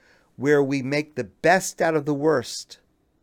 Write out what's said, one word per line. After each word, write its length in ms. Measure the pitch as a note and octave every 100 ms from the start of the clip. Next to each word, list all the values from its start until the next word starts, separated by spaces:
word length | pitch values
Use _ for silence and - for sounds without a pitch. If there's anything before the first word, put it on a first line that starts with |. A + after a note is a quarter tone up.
| _ _ _ -
where 260 | C#3 D3
we 180 | C3+ C#3
make 340 | C3 D3 D3+ -
the 80 |
best 580 | G#2 _ D#3+ F3+ F#3 -
out 140 | E3 D#3
of 100 | C#3
the 80 |
worst, 680 | C#3+ D#3 C#3 - - - - _ _ _ _